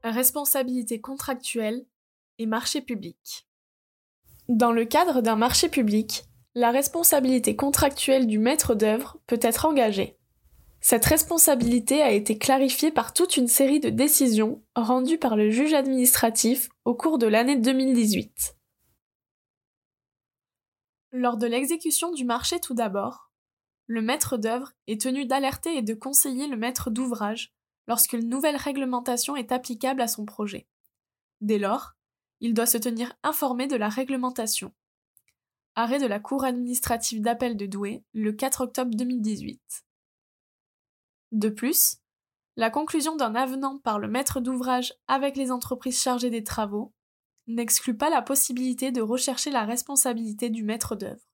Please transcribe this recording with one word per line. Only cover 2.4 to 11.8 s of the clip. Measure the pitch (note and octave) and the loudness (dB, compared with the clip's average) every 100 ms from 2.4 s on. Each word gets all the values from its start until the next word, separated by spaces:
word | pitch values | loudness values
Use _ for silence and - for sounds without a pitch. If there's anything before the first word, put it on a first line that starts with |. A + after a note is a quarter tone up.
| A3+ | -2
marché | A3 A#3+ D4 | -2 -2 -4
public. | C4 A3+ E3 - - - _ _ _ _ _ _ _ _ _ - - | -4 -8 -8 -16 -16 -16 _ _ _ _ _ _ _ _ _ -20 -2
Dans | A#3 A#3+ | 4 4
le | A#3 | 4
cadre | A3+ D4 F4+ C4 | 2 4 4 4
d'un | A3 A3 | 2 4
marché | A#3+ - E4+ | 4 4 2
public, | D4+ G#3+ G#3+ A3 - - _ _ | 2 2 2 0 -6 -10 _ _
la | A#3+ A#3 | 0 2
responsabilité | B3 C#4 E4+ E4+ D4 C4 B3+ - G#3 | 4 0 2 4 4 4 2 2 0
contractuelle | C#4 C#4+ D4 C#4 - C4 A#3+ | 0 2 2 2 2 4 4
du | G#3+ | 4
maître | A3+ D4+ - | 2 2 2
d'œuvre | A3 G#3+ A3 C#4 - - | 2 2 2 -2 -14 -4
peut | A#3 | 0
être | A3+ A3+ | 0 2
engagée. | D#4 D4 A3 G3 - _ _ _ _ _ _ _ | 2 4 2 2 -4 _ _ _ _ _ _ _
Cette | - A#3 A3 | 2 4 4
responsabilité | D#4 D#4 E4+ E4 C4+ A#3 A#3+ | 2 2 4 6 6 4 2